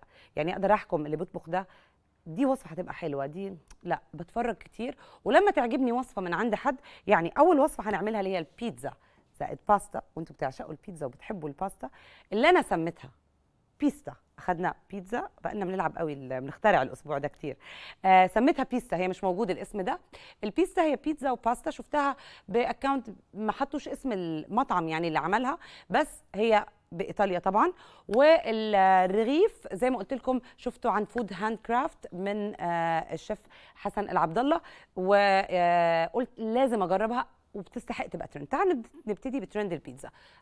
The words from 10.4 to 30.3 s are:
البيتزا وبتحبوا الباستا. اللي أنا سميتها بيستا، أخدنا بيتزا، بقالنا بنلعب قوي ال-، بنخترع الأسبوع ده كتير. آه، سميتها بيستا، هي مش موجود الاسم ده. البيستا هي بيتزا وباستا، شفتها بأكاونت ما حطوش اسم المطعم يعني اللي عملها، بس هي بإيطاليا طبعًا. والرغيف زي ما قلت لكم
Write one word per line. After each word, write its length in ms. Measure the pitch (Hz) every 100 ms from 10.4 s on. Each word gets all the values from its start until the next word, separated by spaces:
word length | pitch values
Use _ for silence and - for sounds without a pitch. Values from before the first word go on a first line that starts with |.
| 139 - -
البيتزا 340 | 151 - 165 135
وبتحبوا 440 | - - 196 147
الباستا. 400 | 139 196 - - - - - _
اللي 160 | 208 302
أنا 120 | 359
سميتها 480 | - 175 165 - 135 _ _ _ _ _ _ _
بيستا، 340 | 285 - - - _ -
أخدنا 380 | - 170 175 - _
بيتزا، 400 | 202 180 240 - -
بقالنا 220 | - 208 180
بنلعب 320 | 190 160 -
قوي 160 | 160
ال-، 280 | 139 127 131
بنخترع 400 | 135 - 214 165
الأسبوع 360 | 131 - 143 143
ده 100 | 143
كتير. 300 | - 147 - - - - - 190
آه، 220 | 185 185
سميتها 360 | 220 269 302
بيستا، 340 | 254 247 - 170
هي 100 | 185
مش 160 | 175
موجود 280 | 190 180 202
الاسم 300 | 170 202 202
ده. 180 | 185 349 _ - - -
البيستا 380 | 208 - 359 -
هي 140 | 320 277
بيتزا 360 | 302 302 269
وباستا، 400 | 240 233 240 320
شفتها 440 | - - 294 277 262 - - -
بأكاونت 640 | 220 - - 277 277 220 190 _
ما 180 | 185 214
حطوش 360 | - 277 302 -
اسم 240 | 285 269
المطعم 800 | 196 170 156 - 214 269 185 160
يعني 180 | 160 170
اللي 120 | 156
عملها، 380 | 160 208 254 330 - - -
بس 340 | 240 302 - _ 190
هي 300 | 226 208 - - _
بإيطاليا 480 | 170 196 180 196 175
طبعًا. 340 | 190 202 339 - - - -
والرغيف 1600 | 220 302 330 - 220 214 196 190 185 185 202 226 302 427 - -
زي 160 | 190 254
ما 80 | 254
قلت 160 | 196
لكم 260 | 262 -